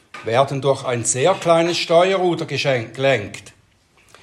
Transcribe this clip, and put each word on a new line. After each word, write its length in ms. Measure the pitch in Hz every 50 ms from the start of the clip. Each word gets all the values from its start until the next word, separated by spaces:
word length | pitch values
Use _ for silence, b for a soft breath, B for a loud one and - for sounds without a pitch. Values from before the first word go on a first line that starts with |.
| b b b - -
werden 380 | 110 113 139 139 - 143 135
durch 240 | - 135 135 131 -
ein 180 | 131 123 120 110
sehr 300 | - - 127 139 175 196
kleines 420 | 190 - 170 165 165 165 175 170
Steuerruder 680 | - - - 170 170 180 190 196 185 180 180 165 156 156
geschenk-, 500 | 127 147 131 - 147 131 120 113 110 -
gelenkt, 560 | 135 135 139 131 110 101 95 - - - - - _ _ _ _ _ _ _ _ b b b b b